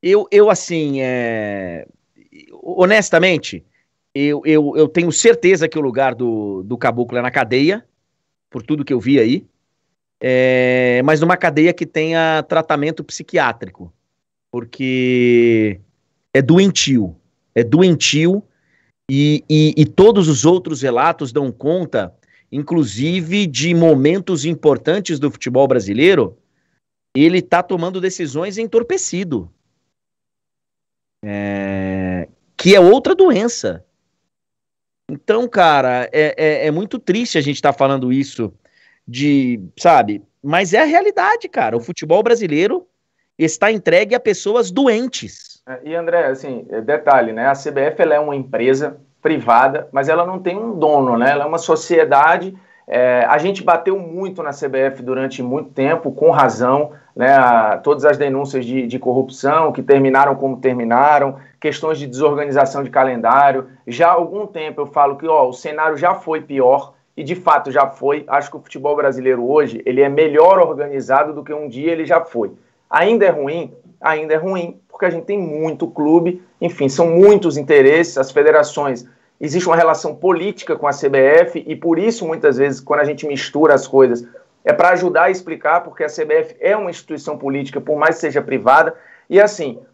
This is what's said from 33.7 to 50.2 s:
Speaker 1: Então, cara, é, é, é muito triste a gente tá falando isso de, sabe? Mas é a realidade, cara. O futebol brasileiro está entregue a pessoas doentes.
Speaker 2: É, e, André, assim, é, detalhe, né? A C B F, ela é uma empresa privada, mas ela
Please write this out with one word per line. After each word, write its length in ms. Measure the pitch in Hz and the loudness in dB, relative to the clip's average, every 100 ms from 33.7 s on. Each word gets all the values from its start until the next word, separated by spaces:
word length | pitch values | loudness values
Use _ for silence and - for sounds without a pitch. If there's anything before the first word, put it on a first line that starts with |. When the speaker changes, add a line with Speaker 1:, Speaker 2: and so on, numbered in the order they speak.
| 87 _ _ _ _ _ _ _ _ _ _ _ _ _ | -8 _ _ _ _ _ _ _ _ _ _ _ _ _
Speaker 1:
Então, 380 | 147 - 214 247 | -16 -4 -2 -2
cara, 600 | 202 175 143 131 123 123 | 2 4 4 2 -2 -2
é, 220 | 147 151 - | 0 0 0
é, 300 | 156 151 151 | 0 0 -2
é 40 | |
muito 260 | 151 202 254 | -2 -6 -8
triste 400 | - 190 240 170 | -4 -2 -2 -2
a 20 | |
gente 220 | 143 139 | -2 -2
tá 100 | 147 | -2
falando 400 | 135 135 135 127 | 0 0 0 -2
isso 400 | 131 135 - 110 - _ _ _ _ - | -2 -4 -6 -10 -10 _ _ _ _ -16
de, 540 | 120 147 143 127 120 92 - | -4 0 2 0 -4 -8 -2
sabe? 420 | 175 151 110 104 _ _ | 2 4 2 -4 _ _
Mas 320 | 139 165 196 | -4 -2 0
é 60 | 202 | 2
a 40 | |
realidade, 640 | 311 330 403 392 370 466 381 | 2 2 0 -2 -2 -2 -4
cara. 280 | 277 - 120 | -4 -2 -4
O 40 | |
futebol 400 | 117 175 156 175 | -6 -12 0 0
brasileiro 640 | 220 233 196 147 190 370 - _ _ _ _ _ | 2 0 0 -2 -2 -4 -8 _ _ _ _ _
está 320 | 160 - 202 | -4 0 0
entregue 440 | 220 170 170 208 | 0 2 2 2
a 60 | 247 | -2
pessoas 520 | 247 196 202 233 208 | -2 -4 -2 -2 -2
doentes. 880 | 180 269 220 247 - 104 - - - - | 0 0 0 -2 -8 -14 -18 -20 -20 -18
Speaker 2:
É, 100 | 131 | -16
e, 100 | 147 | -8
André, 320 | 170 170 170 147 | -6 -2 0 0
assim, 400 | 135 143 120 - | -4 -8 -12 -10
é, 120 | 110 | -10
detalhe, 520 | 107 143 - 135 113 | -4 -2 2 2 2
né? 140 | 110 127 | -2 -2
A 80 | |
C 160 | 139 151 | -2 -4
B 100 | 139 | -2
F, 200 | 143 151 | -2 0
ela 120 | 165 147 | 2 2
é 40 | |
uma 140 | 151 | 0
empresa 640 | 143 131 113 120 135 147 - _ _ | -6 -6 -4 0 0 -2 -10 _ _
privada, 640 | - 139 117 117 135 143 - | -4 -2 2 4 4 0 -6
mas 160 | 139 139 | -4 0
ela 160 | 160 | 0